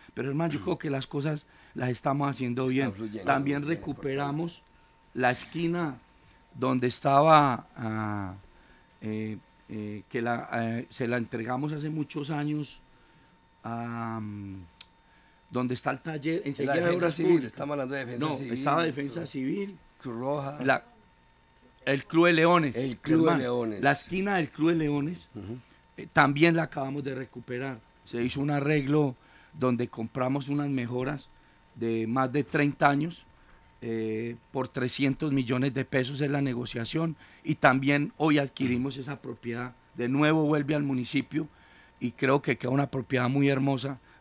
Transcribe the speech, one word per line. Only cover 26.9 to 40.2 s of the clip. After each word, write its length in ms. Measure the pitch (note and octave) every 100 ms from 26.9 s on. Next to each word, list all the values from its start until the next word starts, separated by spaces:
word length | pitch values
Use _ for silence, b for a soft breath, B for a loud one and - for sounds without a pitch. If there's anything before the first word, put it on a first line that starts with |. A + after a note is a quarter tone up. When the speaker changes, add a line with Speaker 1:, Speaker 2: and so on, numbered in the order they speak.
| C#3+
Speaker 1:
de 120 | C3+
recuperar. 640 | C3 B2+ B2 A#2 B2 C3+ A2+ _ _
Se 180 | - A#2
hizo 180 | B2 C3+
un 100 | C#3+
arreglo 640 | C#3+ C#3+ D3+ C3+ D3+ C#3+ A#2+ B B B D#3
donde 300 | B2+ A#2+ A#2+
compramos 600 | - A2+ C3 B2+ C#3 C3+
unas 180 | C#3+ C#3+
mejoras 640 | C3 A#2+ B2 C3 C#3 - b b b _
de 320 | - A2+ A2+ A2
más 240 | C3 B2+
de 120 | C#3+
treinta 440 | B2+ D3+ D3 - C#3+
años, 360 | C#3+ E3 E3+ - b b b - - A#2+
eh, 500 | A2+ A2 A2 A#2 A#2 _
por 180 | C3+ A#2+
trescientos 640 | C3+ B2 - C3+ C3 D#3
millones 420 | C#3 B2 B2+ C#3
de 100 | B2+
pesos 360 | B2+ C3+ B2+ C#3
es 100 | D3
la 100 | C#3+
negociación, 760 | C#3 A#2+ B2 A#2 A2+ D#3 E3 D3 B B
y 140 | - -
también 560 | C#3+ C3 C3+ C#3+ D3 -
hoy 220 | D#3 D3
adquirimos 580 | C#3 - C3 B2 C3+ C3+
esa 240 | C3 C3+
propiedad. 540 | - A#2 A#2 A#2 B2 - _
De 140 | - B2
nuevo 360 | C#3